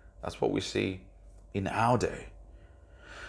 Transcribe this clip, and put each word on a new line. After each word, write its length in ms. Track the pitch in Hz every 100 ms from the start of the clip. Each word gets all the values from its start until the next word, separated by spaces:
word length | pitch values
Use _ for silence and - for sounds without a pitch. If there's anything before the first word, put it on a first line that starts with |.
| - -
That's 200 | - -
what 100 | 113
we 100 | 95
see 400 | - 104 98 95 - - - - -
in 140 | 98 95
our 300 | 101 117 123
day. 300 | 82 - - - - - - - - - - -